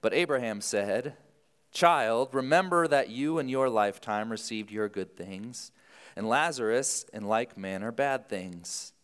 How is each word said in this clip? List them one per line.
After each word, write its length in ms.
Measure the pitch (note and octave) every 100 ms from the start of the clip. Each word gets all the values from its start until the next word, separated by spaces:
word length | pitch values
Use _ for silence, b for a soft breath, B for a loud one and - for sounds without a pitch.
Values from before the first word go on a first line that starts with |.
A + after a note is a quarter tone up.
But 100 | -
Abraham 480 | C3 F3 C#3 A#2+ G#2
said, 560 | G#2 G#2+ G2+ G2+ C3+ D3 _ _ _ _ _
'Child, 640 | - E3+ D#3+ A2+ A2+ C3+
remember 520 | C3+ C3 D#3+ F#3+ F3 E3
that 200 | C#3+ C3
you 300 | A#2 C#3+ D#3+
in 100 | C3
your 220 | C3 C3+
lifetime 600 | A2+ G#2 G2 - G#2 A2
received 400 | A2 - A2 G#2
your 180 | G#2 G#2+
good 280 | G2 F#2 -
things, 560 | F2+ F#2+ A2 B2 - B B B B -
and 120 | A2
Lazarus 760 | B2 E3 C#3 A2 A#2+ C3+ - -
in 80 | A2
like 340 | G#2 A2 A#2+ -
manner 340 | F#2+ F#2+ G#2
bad 360 | A#2 C#3 C3+ -
things. 640 | G2+ F#2 F2 F2 - - _